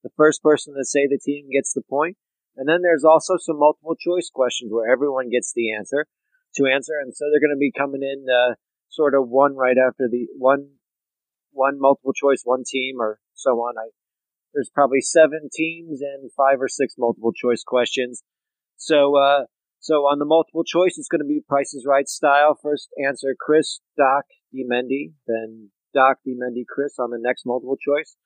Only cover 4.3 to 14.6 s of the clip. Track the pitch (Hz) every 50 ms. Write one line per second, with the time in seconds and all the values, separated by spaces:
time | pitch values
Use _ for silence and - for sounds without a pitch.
4.3 | _ - 127 123 - - 123 110 107 117 110 117 131 123 143 147 135 131 127 120
5.3 | 113 123 117 - - 120 117 110 110 107 98 - 131 143 151 _ _ _ _ _
6.3 | _ _ _ _ _ - 139 135 131 139 127 - 156 147 139 127 120 - 147 147
7.3 | 151 147 147 147 147 139 143 135 - - 139 143 139 135 139 135 139 139 135 127
8.3 | 127 123 123 123 113 _ _ _ _ _ _ _ - - 151 143 135 139 131 117
9.3 | 120 135 139 143 139 135 127 127 127 127 127 127 117 - 135 117 117 123 123 -
10.3 | - 139 127 131 139 139 143 139 139 _ _ _ _ _ _ _ _ _ _ _
11.3 | _ _ _ _ _ 139 131 135 143 139 135 139 139 - _ 131 131 - 139 139
12.3 | 135 117 - 120 123 127 120 - - 135 127 131 135 123 113 107 107 _ _ _
13.3 | _ - - 135 123 117 117 120 117 113 113 113 _ _ _ _ _ _ _ _
14.3 | _ _ _ _ _ 143